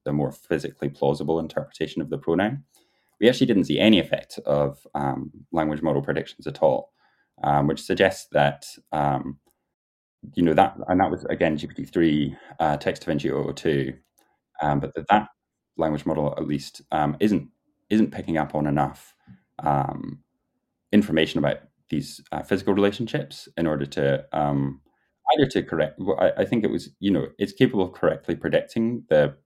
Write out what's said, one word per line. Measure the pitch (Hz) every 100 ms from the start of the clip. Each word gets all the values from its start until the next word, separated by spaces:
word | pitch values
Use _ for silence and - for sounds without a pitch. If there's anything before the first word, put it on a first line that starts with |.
the | -
more | 73 67
physically | - - 78 71 - 73
plausible | 71 71 73 76 80
interpretation | 80 - - - 78 -
of | 73
the | 76
pronoun, | 82 85 104 143 - _ _ _ _ -
we | 110
actually | 123 123
didn't | 101
see | 71 69
any | 104 98
effect | 73 - - -
of, | - 73 69 71 -
um, | 73 69 65 71 - -
language | 85 78 76
model | 80 69
predictions | 71 71 - - -
at | 71
all, | 73 64 - _ _ _ _ _
um, | 73 73 73
which | -
suggests | - 92 95 - -
that, | 76 73 - - - _
um, | 76 71 67 69 71 _ _ _ _ _ _ _ _ 67
you | 85
know, | 85
that, | 78 92 - -
and | 92
that | 87
was, | 87 -
again, | - 85 76
G | -
P |
T | -
three, | 71 90 82 76 71 67 - -
uh, | 80 73
Text | 92 80 -
DaVinci | 76 71
oh | 69 73
oh |
two, | 73 82 71 65 67 _ _ _ _ _ -
um, | 76 71
but | 69
that, | 82 78
that | 104 104 _ _ _ _ -
language | 80 76
model | 82 78 73 -
at | 80
least, | 73 - - -
um, | 80 73 73
isn't, | 107 90 - _ _ _ _
isn't | 107 107
picking | - - 80
up | 73 78
on | 73
enough, | 73 69 - - _ - - _ -
um, | - 71 - - - - _ _ _ _ _ _ _
information | 107 104 80 80 85
about | 71 - - _ _
these, | 76 71 - -
uh, | 78
physical | - 95 104
relationships | 98 101 104 113 147 - - - -
in | 82
order | 73 71
to, | - 69 67 -
um, | 78 73 71 69 67 _ _ _ _ -
either | 151 131
to | -
correct, | - 80 76 -
well, | 95 92
I, | 92 -
I |
think | 98 120
it | 104
was, | 85 - -
you | 98
know, | 85 - -
it's | 101
capable | - 127 104
of | 92
correctly | - 82 76 -
predicting | 82 78 80 - 113 113 120 -
the | 76 73 -